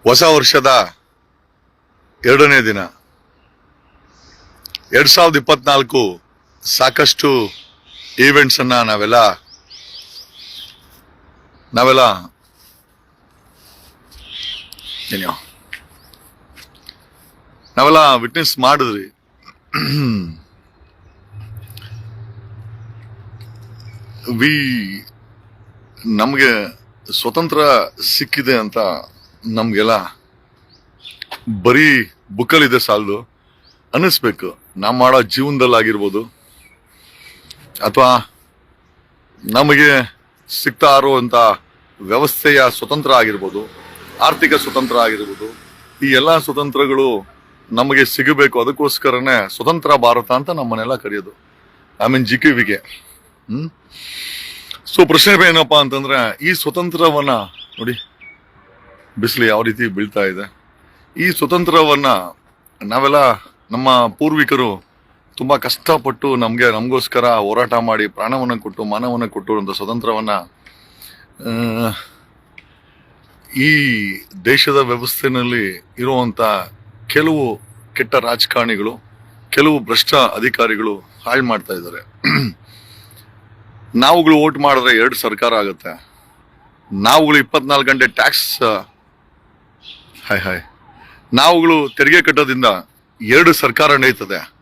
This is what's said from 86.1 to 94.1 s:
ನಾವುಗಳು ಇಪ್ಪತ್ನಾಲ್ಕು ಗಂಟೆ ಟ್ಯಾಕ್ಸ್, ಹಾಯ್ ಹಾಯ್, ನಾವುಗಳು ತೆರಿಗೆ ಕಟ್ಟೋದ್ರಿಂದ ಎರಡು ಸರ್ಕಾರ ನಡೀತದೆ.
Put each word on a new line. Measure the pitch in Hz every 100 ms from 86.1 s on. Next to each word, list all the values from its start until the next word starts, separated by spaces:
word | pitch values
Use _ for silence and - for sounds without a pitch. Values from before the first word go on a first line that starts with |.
| _ _ _ _ _ _ _ _
ನಾವುಗಳು | 98 107 147 151 147
ಇಪ್ಪತ್ನಾಲ್ಕು | 123 151 135 143 135
ಗಂಟೆ | 135 127
ಟ್ಯಾಕ್ಸ್, | - 127 - - - 117 101 - _ _ _ _ _ _ _ _ _ - - _ - -
ಹಾಯ್ | 101
ಹಾಯ್, | 95 90 - _ _ - - - _
ನಾವುಗಳು | 123 151 175 165 165 139 -
ತೆರಿಗೆ | 143 175
ಕಟ್ಟೋದ್ರಿಂದ | 160 143 139 131 123 95 - _ _ _
ಎರಡು | 107 135 170
ಸರ್ಕಾರ | 160 135 117 151 143
ನಡೀತದೆ. | 131